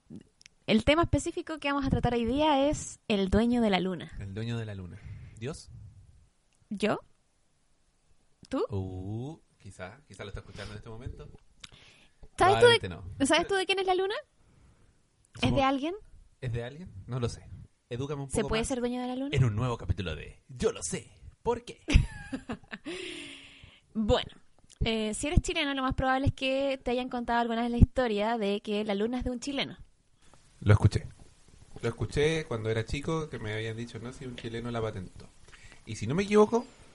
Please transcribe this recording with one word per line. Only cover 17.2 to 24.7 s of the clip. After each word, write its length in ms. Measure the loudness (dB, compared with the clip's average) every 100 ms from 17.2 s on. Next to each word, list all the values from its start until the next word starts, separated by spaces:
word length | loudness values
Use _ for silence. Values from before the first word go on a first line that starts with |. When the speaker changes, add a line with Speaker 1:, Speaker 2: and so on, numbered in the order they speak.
| -2
Speaker 2:
sé. 180 | -4 -12 -18 -18 _ _
Edúcame 340 | -6 -4 -6
un 60 | -2
Speaker 1:
¿Se 60 | 0
Speaker 2:
poco 80 | 2
Speaker 1:
puede 120 | 0
Speaker 2:
más 60 | 0
Speaker 1:
ser 120 | -2
dueño 220 | -2 -2
de 60 | -4
la 80 | -4
luna? 140 | 0 2
Speaker 2:
en 80 |
un 120 | 4 2
nuevo 220 | -2 -2
capítulo 380 | -4 -4 -4 -8
de 260 | -10 -18 -18
Yo 240 | -2 -2
lo 100 | -2
sé. 280 | -6 -8 -10 -20 -20 -6
¿Por 200 | -4 -4 -8
qué? 160 | -10 6
Speaker 1:
<laughs> 760 | 6 6 -2 -8 -8 -8 -10 -12 -12 -10 -8 -8 -10 -14 -16 -20 -20 -20 -20 _
Bueno, 360 | -2 2 2 2 -12 -20 -20 -20